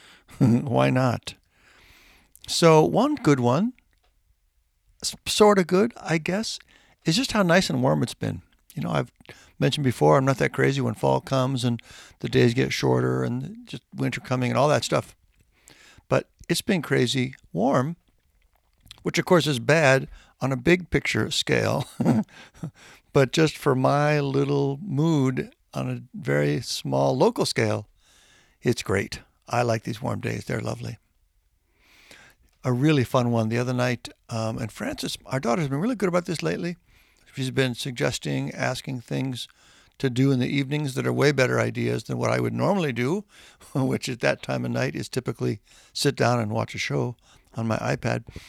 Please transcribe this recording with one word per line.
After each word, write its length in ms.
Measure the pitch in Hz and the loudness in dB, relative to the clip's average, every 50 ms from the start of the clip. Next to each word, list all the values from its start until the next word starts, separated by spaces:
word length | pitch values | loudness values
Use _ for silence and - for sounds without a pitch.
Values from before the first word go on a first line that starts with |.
| - - | -20 -20
<laughs> 260 | - - _ - - - | -20 -20 _ -10 -2 2
Why 540 | 139 120 113 120 156 143 117 127 131 135 | 4 4 4 4 2 0 0 2 2 2
not? 420 | 127 127 131 127 107 104 - - - - _ _ _ _ _ _ _ _ _ - - - _ _ _ _ _ _ _ _ - - | 2 2 2 0 0 -2 -6 -10 -16 -16 _ _ _ _ _ _ _ _ _ -20 -20 -20 _ _ _ _ _ _ _ _ -10 -6
So 380 | - - 170 165 160 156 156 | 0 4 6 8 8 8 6
one 300 | - - 165 240 294 302 | 4 4 2 2 2 0
good 240 | 269 233 160 143 131 | 0 2 4 4 4
one, 340 | 120 120 123 147 202 247 254 _ _ _ _ _ _ _ _ _ _ _ _ _ _ _ _ _ _ _ _ _ _ _ _ _ | 4 2 2 2 0 -2 -4 _ _ _ _ _ _ _ _ _ _ _ _ _ _ _ _ _ _ _ _ _ _ _ _ _
s-, 140 | - - - - - | -10 -10 -10 -10 -6
sorta 380 | - - - 214 208 208 196 180 | -2 4 6 6 6 6 6 4
good, 280 | 156 180 185 214 233 - - | 2 2 2 2 2 -2 -6
I 220 | - 190 156 165 | -4 -2 -2 -2
guess, 400 | 151 - 175 202 226 - - - - _ _ _ _ _ _ _ - | -2 -2 -4 -4 -4 -6 -8 -12 -14 _ _ _ _ _ _ _ -2
is 120 | - 165 | 0 0
just 160 | 202 269 - | 2 0 0
how 100 | - 220 | 2 2
nice 300 | 196 175 165 190 185 - | 4 4 4 4 4 2
and 100 | 165 127 | 0 0
warm 220 | 123 135 156 151 135 | 2 2 2 2 0
it's 100 | 120 - | -2 -4
been. 300 | - - 110 104 92 - _ _ _ _ - - | -4 -6 -6 -6 -6 -10 _ _ _ _ -16 -10
You 80 | 151 - | -8 -6
know, 80 | 110 | -2
I've 200 | 120 139 127 - _ _ _ - - - - - _ - | -2 -2 -4 -4 _ _ _ -20 -20 -20 -20 -14 _ -2
mentioned 240 | - 147 - - 143 | 0 0 0 0 0
before, 340 | 127 110 - 147 151 156 143 | 0 2 4 4 4 6 6
I'm 80 | 131 | 4
not 120 | 135 135 - | 2 2 2
that 160 | 147 135 - | 0 -2 0
crazy 280 | - 135 135 139 139 | 0 2 2 2 0
when 120 | 127 120 113 | -2 -4 -4
fall 280 | - - 135 135 135 | -2 0 0 0 0
comes 420 | - - 139 135 127 131 139 127 117 | 0 -2 -2 0 0 0 -2 -2 -2
and 180 | 123 120 113 - - - - - - - _ | -2 -2 -2 -6 -12 -20 -20 -20 -20 -14 _
the 100 | - 127 | -6 0
days 240 | 113 131 123 123 117 | 2 4 4 4 4
get 180 | 123 131 135 | 2 -2 -2
shorter 520 | - - - 131 127 123 123 127 127 127 127 | -2 -2 0 0 0 2 0 0 -2 -2 -2
and 340 | 123 120 127 135 160 220 233 247 | -2 -4 -6 -6 -10 -12 -16 -16
just 180 | - - 131 _ _ - | -16 -18 -18 _ _ -8
winter 280 | - 135 131 117 - | -6 -6 -4 -6 -6
coming 300 | - - 135 127 127 123 | -6 -4 -2 -2 0 0
and 60 | 120 117 | 0 2
all 120 | 131 151 | 2 2
that 140 | 147 131 - | 2 0 0
stuff. 320 | - - 135 - - - _ _ _ _ _ _ _ _ _ _ - - _ - - - _ _ - | 0 -2 -2 -2 -4 -10 _ _ _ _ _ _ _ _ _ _ -20 -20 _ -20 -20 -20 _ _ -2
But 220 | - - - _ _ - - - | -2 -2 -2 _ _ -10 -6 -4
it's 140 | 175 - | -4 -2
been 200 | - - 202 175 | -2 0 0 0
crazy 540 | 131 - 139 135 127 120 117 131 123 131 127 - _ _ | 0 0 0 2 2 2 0 -2 -2 -4 -6 -12 _ _
warm, 460 | - 160 208 262 277 135 123 151 170 - _ _ _ _ _ _ _ _ _ _ _ _ _ _ _ _ _ - - - - | -4 -2 0 0 2 0 0 -2 -6 -10 _ _ _ _ _ _ _ _ _ _ _ _ _ _ _ _ _ -20 -16 -10 -8
which 160 | 180 - - | -4 -2 -2
of 60 | 160 | 2
course 220 | - 185 170 131 147 | 4 4 4 4 2
is 120 | 147 120 | 0 0
bad 480 | 117 117 147 165 156 135 135 135 139 - - - - _ _ - | 2 2 2 4 6 6 4 4 2 -2 -12 -18 -20 _ _ -6
on 120 | - 135 | -4 -4
a 60 | 135 127 | -2 0
big 320 | 120 165 175 180 180 - | 2 2 2 2 2 0
picture 400 | - 143 - - - 110 117 - | -2 -2 -2 0 -2 -2 -2 -2
scale. 560 | - - - - - 120 110 104 110 - - - - - | -2 -4 -2 0 0 2 2 0 0 -2 -4 -6 -4 -2
<laughs> 240 | - - - 220 208 - - - - - _ - - 156 - _ - - - - _ _ | 0 2 2 2 0 -4 -8 -20 -20 -20 _ -14 -12 -12 -12 _ -20 -20 -20 -20 _ _
But 200 | - 147 135 123 | 2 4 4 4
just 260 | - - 160 151 - - | 4 2 2 2 2 0
for 160 | - 147 135 | 0 0 2
my 460 | 127 131 131 139 143 147 147 151 147 | 2 2 2 2 2 2 2 2 0
little 600 | 143 139 135 139 139 135 143 143 139 139 139 139 180 | 0 0 0 0 0 0 0 0 0 -2 -2 -6 -6
mood 680 | 208 143 135 156 165 165 147 131 131 127 135 147 - - _ _ _ - | -4 -2 0 2 2 2 2 2 2 0 -2 -6 -8 -12 _ _ _ -8
on 160 | 135 131 127 | -6 -6 -6
a 120 | 127 120 120 - - | -6 -8 -10 -14 -14
very 460 | 208 - 131 143 147 147 147 147 143 | -8 -4 -2 0 2 2 0 0 -2
small 560 | 120 - - - - 143 135 135 139 139 131 127 | -4 -6 -8 -8 -6 -2 0 0 2 2 2 2
local 260 | 160 226 240 - - | 2 2 2 0 -2
scale, 440 | - - - 117 107 107 107 107 - _ _ _ _ _ _ _ _ _ _ _ _ _ _ | -2 0 0 0 0 0 -2 -6 -10 _ _ _ _ _ _ _ _ _ _ _ _ _ _
it's 220 | - 123 117 - - | -2 -2 -2 -2 -2
great. 380 | - 101 98 101 110 - - - _ _ _ _ - | -2 -2 -2 -2 -4 -8 -14 -16 _ _ _ _ -4
I 160 | 120 117 120 | -2 0 0
like 180 | 117 113 113 | 0 0 -2
these 180 | - - 110 107 | -4 -6 -10 -6
warm 200 | 131 123 113 101 | -6 -6 -6 -4
days. 260 | 101 110 113 117 - | -6 -6 -6 -6 -6
They're 160 | - - 117 | -6 -6 -6
lovely. 380 | 113 117 117 120 120 117 117 - _ _ _ _ _ _ _ _ _ _ _ _ _ _ _ _ _ _ _ _ _ - - - - - _ _ _ _ _ _ - | -6 -6 -8 -8 -10 -12 -12 -14 _ _ _ _ _ _ _ _ _ _ _ _ _ _ _ _ _ _ _ _ _ -20 -20 -20 -20 -20 _ _ _ _ _ _ -4
A 80 | 131 | -2
really 320 | 123 120 135 156 160 143 123 | 0 2 4 4 4 4 2
fun 280 | - - 131 120 120 | 2 2 0 2 2
one 180 | 120 117 110 110 | 2 2 0 0
the 80 | 113 120 | 0 -2
other 160 | 123 123 127 | -2 -2 -2
night, 360 | 123 123 123 123 120 - - - _ _ - | 0 0 -2 -2 -4 -6 -12 -18 _ _ -10
um, 300 | 120 113 113 110 113 - | -6 -6 -4 -4 -4 -6
and 120 | 123 107 | -8 -8
Frances, 460 | - - - - - - - - - - - | -8 -8 -8 -8 -8 -8 -8 -8 -8 -10 -10
our 140 | 87 - 131 | -8 -8 -4
daughter's 300 | 143 220 233 202 160 135 | -2 -2 -2 0 -2 -2
been 120 | 135 139 | -2 -2
really 140 | 175 240 262 | -2 -2 -2
good 120 | 196 208 180 | -2 -2 0
about 200 | 170 180 175 - | 0 -2 -2 -4
this 160 | 170 - - | -6 -4 -4
lately. 340 | 156 170 - 175 170 175 - _ _ _ _ _ _ _ _ _ _ - - | -4 -4 -4 -4 -6 -8 -10 _ _ _ _ _ _ _ _ _ _ -8 -6
She's 120 | 131 131 | -6 -4
been 240 | 123 127 135 127 120 | 0 0 0 0 -2
suggesting, 760 | - - 143 123 117 143 139 123 - - 156 139 135 135 143 | -4 -6 -8 -6 -4 -2 -2 -2 -4 -4 -4 -4 -4 -4 -6
asking 500 | - - 131 127 127 127 - - 135 123 | -6 -4 -4 -4 -4 -6 -8 -8 -8 -8
things 460 | 120 - 143 139 131 135 127 120 - - _ _ _ _ - _ _ _ _ - | -8 -6 -6 -4 -4 -4 -6 -8 -10 -14 _ _ _ _ -20 _ _ _ _ -4
to 120 | - 131 | -4 -2
do 220 | 120 120 131 139 | 2 2 4 4
in 80 | 139 123 | 4 2
the 80 | 123 - | 2 0
evenings 480 | - 143 139 131 147 151 151 139 127 | 0 -2 -2 -2 -2 -2 -2 -4 -4
that 100 | 131 123 | -4 -2
are 80 | 123 123 | -2 0
way 180 | 123 131 143 | 2 2 4
better 280 | 147 131 131 123 123 123 | 4 4 2 2 2 2
ideas 440 | 117 113 110 117 117 117 120 123 117 | 0 0 -2 -2 -2 -2 -2 -2 -4
than 140 | - 127 120 | -6 -4 -2
what 140 | 120 117 | -2 0
I 80 | 117 127 | 0 0
would 140 | 123 117 113 | 0 -2 -2
normally 380 | 117 120 147 196 196 170 147 123 | 0 0 0 0 0 0 -2 -2
do, 320 | 117 123 131 170 196 - _ _ - - - | -2 -2 -2 -2 -4 -6 _ _ -20 -20 -20
<laughs> 240 | - _ - - - | -20 _ -14 -6 -2
which 360 | 135 131 131 131 - - - | -2 0 0 0 -2 -4 -6
at 120 | 127 117 | -6 -2
that 200 | - 139 135 - | 0 0 0 0
time 240 | - - 135 131 123 | -2 -6 -4 -4 -4
of 60 | 123 | -4
night 220 | 120 123 123 139 156 | -2 -2 -2 -4 -4
is 160 | - 127 - | -6 -8 -6
typically 500 | - 135 120 - 117 - 127 123 117 104 _ _ _ - - _ - | -6 -6 -6 -6 -6 -4 -4 -4 -4 -6 _ _ _ -20 -20 _ -6
sit 220 | - - 147 123 | -2 0 0 0
down 240 | - 127 117 123 120 | 2 2 2 2 2
and 120 | 113 107 | 0 -2
watch 240 | 107 113 117 - - | -2 -4 -4 -6 -6
a 20 | 104 | -6
show 380 | - - 143 143 123 120 117 _ _ _ - _ _ _ - | -6 -4 -2 -2 -4 -4 -6 _ _ _ -20 _ _ _ -8
on 120 | - 113 113 | -6 -4 -2
my 100 | 110 - | -2 -2
iPad. 460 | - 120 135 - - 117 120 120 117 - - - - | -2 -4 -4 -2 -2 -4 -4 -4 -6 -10 -16 -18 -18